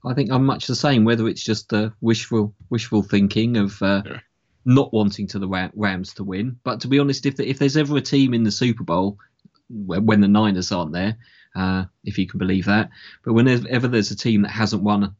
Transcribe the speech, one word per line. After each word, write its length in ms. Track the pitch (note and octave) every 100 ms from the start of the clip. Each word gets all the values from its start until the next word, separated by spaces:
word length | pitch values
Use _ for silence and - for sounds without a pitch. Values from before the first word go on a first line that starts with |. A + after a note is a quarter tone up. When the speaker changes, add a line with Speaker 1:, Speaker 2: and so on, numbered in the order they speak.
Speaker 1:
I 80 | -
think 180 | C3 C#3
I'm 120 | B2+
much 220 | C3+ C3 -
the 80 |
same. 300 | A#2+ D3 B2+
Whether 240 | A2 A#2 A2
it's 160 | -
just 240 | - G#2+ -
the 240 | G#2+ A2 -
wishful, 540 | A2+ A2 - A2+ G#2 - -
wishful 320 | A#2+ - G#2+
thinking 540 | G2 G2+ G2+ G#2+ A#2 A#2
of, 240 | G2+ -
uh, 200 | G2 G2
Speaker 2:
Yeah. 140 | - - - _ _ _
Speaker 1:
not 280 | B2+ B2+ C3+
wanting 340 | A2 G2+ - F#2+
to 100 | G2+
the 80 | F#2+
Ra-, 240 | F#2 F#2
Rams 380 | G#2 G#2 F#2 F#2
to 100 | -
win, 340 | G2 G2 B2 B2
but 160 | B2+ A#2
to 80 | B2
be 100 | C#3
honest, 260 | C#3+ C3 C#3+
if 100 | C#3
the, 120 | A#2+
if 100 | C3+
there's 160 | C#3 D3
ever 200 | C#3+ C#3+
a 40 |
team 340 | - C#3 C3
in 80 | A#2+
the 80 | A2
Super 320 | G2+ B2+ A2
Bowl, 360 | E2+ F2 G2 G2+ _ _ _ _ -
when, 360 | A2+ F#2+ F2+ G#2+
when 140 | G#2
the 60 | G2+
Niners 440 | G#2 G#2+ F#2 F2+
aren't 200 | F2+ D#2+
there, 240 | F2 G2 A2+ - _ _
uh, 300 | F#2+ F#2 F#2 F#2 _
if 140 | - G2
you 80 | F#2
can 120 | F#2+
believe 260 | F#2 F#2+ F2
that, 240 | G#2 D3+ - - -
but 80 | A#2+
whenever 520 | A2+ C3 B2 - B2 B2+
there's 240 | A#2 G2+
a 60 | G2+
team 260 | B2 G#2+
that 80 | G2+
hasn't 320 | G#2+ G#2+ G#2+
won 320 | G2+ G#2 G2